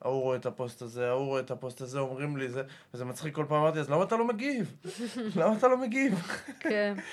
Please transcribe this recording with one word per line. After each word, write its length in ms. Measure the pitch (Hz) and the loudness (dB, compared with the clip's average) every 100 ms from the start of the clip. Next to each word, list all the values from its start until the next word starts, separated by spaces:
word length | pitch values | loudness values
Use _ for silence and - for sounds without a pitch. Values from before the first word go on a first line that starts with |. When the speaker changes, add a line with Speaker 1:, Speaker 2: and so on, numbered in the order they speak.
Speaker 1:
ההוא 220 | 127 135 | -2 0
רואה 140 | 131 127 | 0 0
את 100 | 123 | -2
הפוסט 360 | 110 123 - | -6 -8 -8
הזה, 260 | 120 120 123 | -10 -2 0
ההוא 180 | 127 139 | 0 0
רואה 140 | 135 | -2
את 100 | 127 | -2
הפוסט 300 | 123 127 120 | -6 -8 -8
הזה, 180 | 127 139 | -6 -4
אומרים 380 | 131 131 147 143 | -4 -4 -4 -2
לי 120 | 127 | -4
זה, 140 | 127 139 - - | -4 -6 -12 -12
וזה 100 | 123 | -8
מצחיק 300 | 127 120 156 | -8 -6 -6
כל 100 | 147 147 | -2 2
פעם, 100 | 151 | 4
אמרתי, 160 | 156 156 | 4 4
"אז 120 | 139 | 2
למה 120 | 151 | 2
אתה 140 | 190 226 | 4 2
לא 100 | 233 | 2
מגיב? 500 | 214 277 254 165 - 185 - | 0 -2 -2 -4 -6 -12 -8
Speaker 2:
<laughs> 340 | 233 254 214 180 | -6 -6 -2 4
Speaker 1:
למה 160 | 180 214 | 4 6
אתה 120 | 254 | 6
לא 100 | 254 | 6
מגיב?" 440 | 254 269 262 185 - - - - | 2 2 2 2 -2 -8 -10 -4
Speaker 2:
כן. 340 | 320 208 208 196 - | 0 2 2 -2 -8